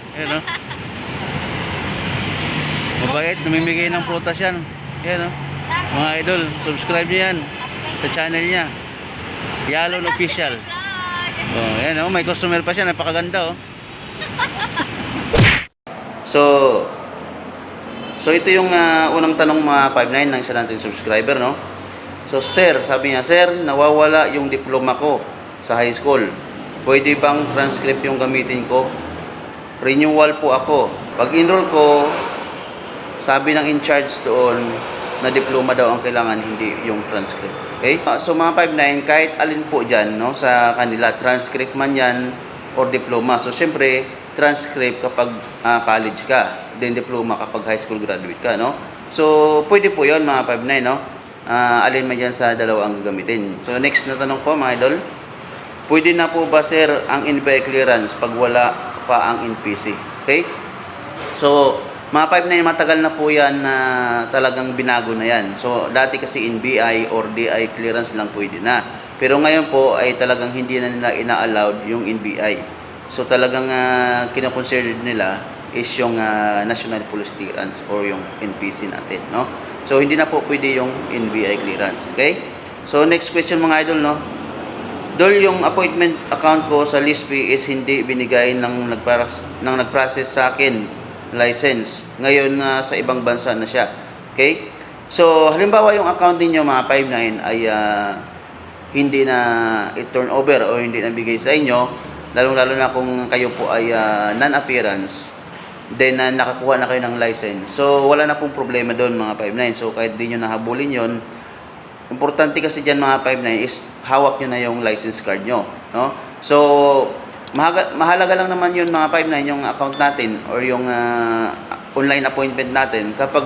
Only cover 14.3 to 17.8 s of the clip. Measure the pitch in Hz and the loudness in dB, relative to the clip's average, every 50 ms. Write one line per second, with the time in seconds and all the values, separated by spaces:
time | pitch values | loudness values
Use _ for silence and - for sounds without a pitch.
14.3 | - - 480 - - - 415 - - 330 294 - - - - - - - - - | -6 -4 -6 -4 -4 -6 -6 -6 -6 -6 -8 -8 -8 -10 -8 -8 -8 -8 -4 0
15.3 | - - - - - - - - _ _ _ - - - - - - - - - | 4 4 6 6 4 2 -2 -8 _ _ _ -18 -16 -16 -14 -14 -14 -14 -6 0
16.3 | - 147 143 143 143 139 135 131 113 95 - - - - - - - - - - | 2 4 6 6 6 8 6 6 4 4 0 -4 -8 -12 -14 -14 -14 -14 -14 -14
17.3 | - - - - - - - - - - | -14 -14 -14 -14 -14 -14 -14 -14 -14 -14